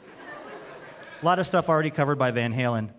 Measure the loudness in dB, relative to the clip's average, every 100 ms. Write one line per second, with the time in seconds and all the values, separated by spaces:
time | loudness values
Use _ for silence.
0 | -20 -20 -18 -16 -16 -16 -18 -18 -18 -20
1 | -18 -2 2 2 2 2 4 2 2 0
2 | 0 2 2 2 0 0 0 0 -4